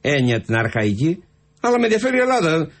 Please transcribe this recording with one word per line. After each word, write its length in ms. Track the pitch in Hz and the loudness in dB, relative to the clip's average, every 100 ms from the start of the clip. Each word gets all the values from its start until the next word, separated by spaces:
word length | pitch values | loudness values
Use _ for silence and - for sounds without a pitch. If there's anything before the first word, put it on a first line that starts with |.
έννοια 400 | - 143 123 117 | -2 0 0 0
την 140 | - | -2
αρχαϊκή, 680 | 113 113 113 107 101 151 185 - _ _ _ | -2 -2 -2 -2 0 -2 -2 -8 _ _ _
αλλά 180 | 233 240 | 0 0
με 60 | |
ενδιαφέρει 320 | 226 214 247 254 | 2 0 0 0
η 40 | |
Ελλάδα. 480 | 254 254 170 160 147 - | 0 0 0 0 -4 -10